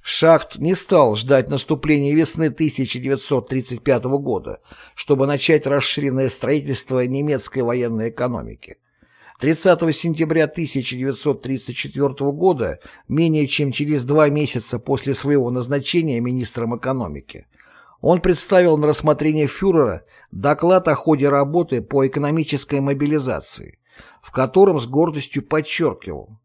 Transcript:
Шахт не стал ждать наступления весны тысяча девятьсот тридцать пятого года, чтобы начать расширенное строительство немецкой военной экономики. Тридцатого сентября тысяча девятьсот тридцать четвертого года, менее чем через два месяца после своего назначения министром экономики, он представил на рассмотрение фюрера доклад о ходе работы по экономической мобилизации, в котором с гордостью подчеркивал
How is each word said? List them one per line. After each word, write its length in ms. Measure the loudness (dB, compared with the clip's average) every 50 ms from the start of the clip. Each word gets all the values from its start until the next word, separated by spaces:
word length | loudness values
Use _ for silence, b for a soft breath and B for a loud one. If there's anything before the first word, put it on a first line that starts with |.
Шахт 580 | _ -6 -2 2 6 6 6 6 4 -4 -10 -4
не 160 | -2 0 0
стал 420 | -2 0 2 4 4 6 4 2
ждать 320 | -2 0 2 2 2 2 0
наступления 640 | -4 -4 -2 -2 -4 -2 0 0 2 2 2 2 2
весны 340 | 2 2 0 -2 -2 -2 -2
тысяча 500 | -2 -2 -4 -2 -2 -2 -4 -4 -4 -6
девятьсот 500 | -4 -4 -4 -4 -2 -2 -2 -2 -2 -4
тридцать 340 | -6 -6 -6 -6 -10 -4 _
пятого 340 | 0 0 0 0 -2 -2
года, 440 | -2 -2 -2 -4 -4 -4 -8 -14 -14 B B B B B B B
чтобы 320 | -14 0 0 2 2 2
начать 400 | 0 0 -2 2 2 2 2 2
расширенное 640 | 0 0 0 0 0 -2 -2 -2 -2 0 0 -2 -2
строительство 760 | -2 -4 -2 0 0 0 0 -4 -4 -6 -4 -2 -2 -2 0
немецкой 580 | 0 -2 -2 0 -2 -2 -2 -4 -6 -4 -2 -2
военной 460 | 0 0 -2 -2 -2 -2 -2 -4 -4
экономики. 680 | -4 -4 -4 -4 -4 -6 -10 -12 -16 _ -20 -20 -20 _ b b b b b b b b b b b b
Тридцатого 500 | 0 0 0 2 4 4 4 4 2 -2
сентября 560 | 0 0 -2 -4 -2 -2 -2 0 2 0 0
тысяча 480 | 0 -2 -6 -6 -4 -4 -4 -4 -4 -6
девятьсот 460 | -4 -4 -4 -4 -2 -2 -2 -2 -2
тридцать 340 | -4 -6 -6 -6 -6 -10 -8
четвертого 560 | -8 -10 -8 -4 -2 -2 -2 -2 -2 -2 -2
года, 480 | -2 2 2 2 2 2 -2 -4 -4 B B B B B B -4
менее 360 | 0 2 2 2 2 2 0
чем 280 | 0 0 -2 -2 -2 -2
через 320 | -4 -2 -2 -2 -2 0
два 240 | 2 4 4 4 4
месяца 500 | 4 0 -2 -2 -4 -6 -6 -4 -8 -6
после 340 | -2 -2 -4 -2 -2 -4 -4
своего 380 | -2 0 2 2 2 2 0
назначения 720 | -2 -4 -4 -2 -4 -4 -2 0 0 0 0 0 -2 -2
министром 560 | -2 -2 -2 -4 -4 -6 -6 -6 -4 -4 -4
экономики, 680 | -4 -4 -4 -4 -4 -4 -6 -8 -12 -14 -16 -20 -20 -20 _ b b b b b b b b b b
он 220 | 2 2 2 4
представил 560 | 4 2 2 2 2 4 4 6 6 6 4
на 100 | 4 4
рассмотрение 600 | 2 0 2 2 2 2 2 2 0 2 2 0
фюрера 580 | 0 -2 0 0 2 4 4 2 2 0 -6 b b b b b b
доклад 560 | -12 -4 0 0 0 2 4 4 4 4 4
о 80 | 2 0
ходе 320 | 0 2 2 2 4 4
работы 540 | 2 4 2 2 2 0 0 0 0 -4 -4
по 260 | -4 -2 0 0 0
экономической 720 | 0 0 -2 -2 0 0 -2 -2 -2 -4 -6 -4 -4 -4 -2
мобилизации, 1000 | 0 -2 -2 -2 0 0 0 -2 -2 -4 -6 -6 -6 -10 -12 -12 -14 -18 _ _ b b b b b b b b
в 100 | b -8
котором 480 | -2 -2 -2 2 6 6 6 6 6 0
с 80 | -4
гордостью 560 | -2 0 2 2 2 0 -6 -8 -6 -6 -8 -4
подчеркивал 960 | _ -2 -2 -2 -2 -4 -2 -2 -2 -2 -4 -12 -12 -12 -12 -14 -18 -20 _